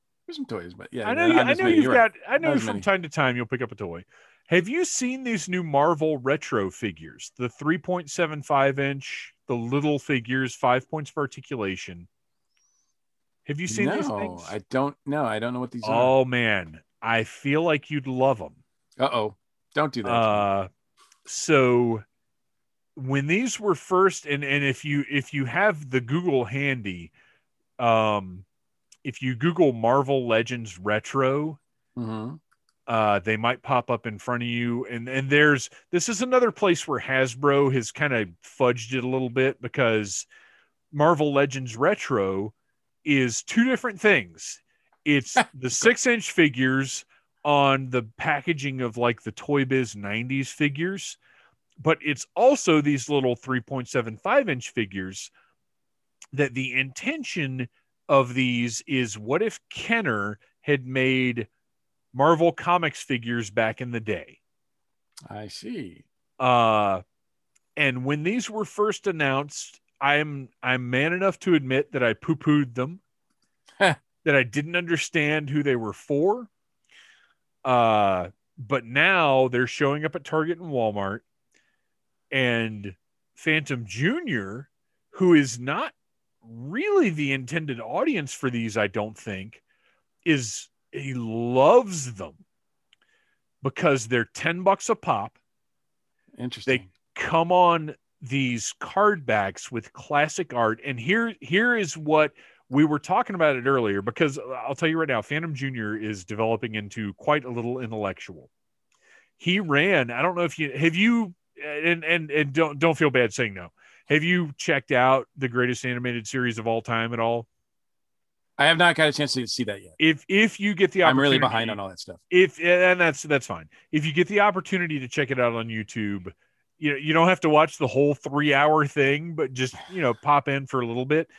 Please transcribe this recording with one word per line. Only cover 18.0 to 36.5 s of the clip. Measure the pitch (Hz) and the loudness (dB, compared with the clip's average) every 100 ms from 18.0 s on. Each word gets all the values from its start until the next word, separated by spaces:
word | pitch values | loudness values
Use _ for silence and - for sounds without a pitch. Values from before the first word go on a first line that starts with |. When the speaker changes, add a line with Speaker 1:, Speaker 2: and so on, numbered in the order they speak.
| 131 | -4
Speaker 2:
love | 127 135 120 | 0 2 0
'em. | - _ _ _ _ - | -4 _ _ _ _ -2
Speaker 1:
Uh-oh. | 131 120 107 - _ _ _ - | 0 0 -4 -8 _ _ _ -2
Don't | 151 | -2
do | 127 | -2
that | 107 | -2
to | |
me. | 117 | 2
Speaker 2:
Uh, | 113 104 101 98 95 _ _ _ _ _ - | 2 2 2 0 -4 _ _ _ _ _ -14
so | - - 147 127 123 120 113 - _ _ _ _ _ _ _ _ - | -8 2 4 6 4 2 -2 -8 _ _ _ _ _ _ _ _ -12
when | 131 139 143 | -4 -2 0
these | 190 254 - | 0 -2 -4
were | 208 156 | -2 -2
first, | - 185 190 - 147 | 0 4 4 2 -4
and, | 143 143 | -4 0
and | 143 | 0
if | 139 131 151 | 0 -2 -2
you, | 143 135 | -2 0
if | 143 - | -4 -2
you | 143 | -6
have | 127 165 208 156 139 | -2 2 2 0 -2
the | 131 | -2
Google | 117 160 180 135 107 | 0 -2 2 0 0
handy, | 135 143 127 101 90 82 _ _ _ _ _ _ - | -4 -2 -4 -6 -10 -12 _ _ _ _ _ _ -2
um, | 120 113 110 104 95 92 - _ _ _ _ _ | 2 4 4 0 -4 -16 -20 _ _ _ _ _
if | 139 - | -12 -6
you | 131 120 | -6 -2
Google | 160 165 151 | -2 4 2
Marvel | 117 113 135 135 135 120 | 4 2 2 2 0 2
Legends | 113 120 123 107 87 | 0 0 -6 -10 -8
Retro, | 101 107 - 135 131 139 156 147 _ _ _ 120 | -2 -2 0 0 0 0 -4 -8 _ _ _ -10
Speaker 1:
Mm-hmm. | 113 110 113 156 _ _ _ _ - | -8 -8 -10 -14 _ _ _ _ -2
Speaker 2:
uh, | 113 107 101 | 2 4 2
they | 90 110 | 0 0
might | 117 127 | 0 -2
pop | - 131 - | 0 -2 0
up | 120 117 | -4 -4
in | 104 | -10
front | - 120 | -6 -4
of | 120 | -4
you. | 120 120 120 110 | -4 -2 -4 -6
And, | 120 120 | -10 -6
and | 135 135 | -4 2
there's, | 147 151 139 - - - | 6 6 4 0 -16 -4
this | 180 202 | -4 -2
is | 202 | -4
another | 254 254 240 | 2 2 2